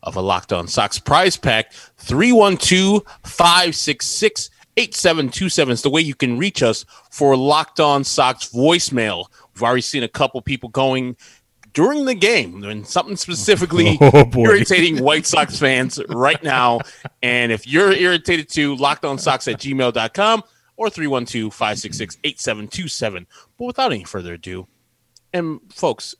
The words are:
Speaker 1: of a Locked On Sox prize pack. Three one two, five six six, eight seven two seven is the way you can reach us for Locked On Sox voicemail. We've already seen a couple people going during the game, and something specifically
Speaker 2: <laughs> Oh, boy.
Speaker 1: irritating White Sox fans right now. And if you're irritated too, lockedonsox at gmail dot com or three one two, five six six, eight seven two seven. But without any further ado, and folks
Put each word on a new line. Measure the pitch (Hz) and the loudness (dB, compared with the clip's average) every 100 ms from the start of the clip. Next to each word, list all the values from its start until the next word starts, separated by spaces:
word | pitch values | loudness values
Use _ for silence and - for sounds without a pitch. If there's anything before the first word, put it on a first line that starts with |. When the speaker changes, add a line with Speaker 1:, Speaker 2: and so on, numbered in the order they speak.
Speaker 1:
of | - 90 | -8 -6
a | |
Locked | 95 90 - | -2 -2 -2
On | 90 85 | -6 -2
Sox | - 104 - | -2 -2 -4
prize | - 147 185 - | 2 2 2 0
pack. | - 110 - - - _ | 0 0 -2 -10 -20 _
Three | - 127 233 | -6 0 4
one | 240 202 185 | 6 4 2
two, | - 185 190 202 - - | 0 2 4 0 -2 -20
five | - - 170 175 175 156 | -18 2 4 4 2 -2
six | - 147 - | -4 -4 -6
six, | - 214 - - _ _ - | -2 -2 -2 -12 _ _ -4
eight | 240 - | -4 0
seven | 180 165 135 | 0 0 -2
two | - 185 | -4 -4
seven | - 139 | 0 0
is | 117 | 0
the | 131 | 0
way | 151 | 0
you | 160 135 | -2 -2
can | 131 120 | -4 -2
reach | 190 - | -4 0
us | 120 110 - - _ | 0 0 -8 -20 _
for | - 143 131 | 0 2 4
Locked | 139 151 156 - | 4 0 0 0
On | 147 139 | 2 2
Sox | 135 - 127 127 - | 0 0 0 0 -8
voicemail. | 120 143 175 - 127 110 90 90 _ _ | 0 2 2 0 -2 -2 -4 -10 _ _
We've | - | -4
already | 120 123 | 0 0
seen | - 143 | -2 -6
a | 117 | -6
couple | - 135 131 | -8 -12 -10
people | - 135 120 | -8 -10 -6
going | 139 135 131 127 123 - _ _ _ _ | -2 -2 -2 -6 -12 -20 _ _ _ _
during | - 196 294 269 | 0 0 2 -2
the | 233 | 0
game, | 196 226 98 90 | 0 0 -4 -12
and | 101 107 104 | -12 -12 -6
something | 180 - 196 | -4 -4 -8
specifically | - 170 101 196 175 170 165 - | -8 -6 0 2 2 2 2 6
Speaker 2:
<laughs> | |
Oh, | 143 147 120 | 8 10 6
boy. | 120 113 | 4 4
Speaker 1:
irritating | 104 113 180 170 160 | 6 4 2 2 2
White | 135 156 - | 0 0 0
Sox | 165 143 - | 0 0 0
fans | 143 131 127 - - | 2 2 -2 -6 -8
right | 117 131 156 | 0 2 2
now. | 151 131 123 117 127 - - _ | -2 2 2 0 -4 -14 -20 _
And | 123 123 120 | -2 0 0
if | 110 - | -4 -2
you're | 147 196 | 2 2
irritated | 190 180 170 170 170 147 | 2 2 0 -2 -4 -2
too, | - 147 135 | -2 -2 0
lockedonsox | 139 147 151 135 - 131 - | -2 -2 -4 -4 -2 -2 -4
at | - | -8
gmail | 139 135 123 | -6 -2 0
dot | 117 110 - | 0 -6 0
com | 208 226 - _ _ - | 0 0 -4 _ _ -8
or | 220 | -8
three | 170 151 | -4 -4
one | 131 120 | -4 -4
two, | 123 107 | -6 -8
five | - 113 98 | -4 -4 -4
six | 101 82 | -8 -10
six, | 107 - | -12 -8
eight | 151 - | -10 -6
seven | - 107 104 | -6 -6 -8
two | - 170 | -10 -10
seven. | - 110 92 90 - _ _ | -6 -8 -8 -16 -20 _ _
But | 247 | -10
without | 247 262 | -4 -2
any | 120 90 | -2 -8
further | 101 87 | -12 -12
ado, | 87 92 92 92 _ _ _ _ _ _ | -14 -12 -14 -16 _ _ _ _ _ _
and | 180 165 151 _ | -8 -6 -10 _
folks | - 170 113 - - | -4 -4 -4 -10 -18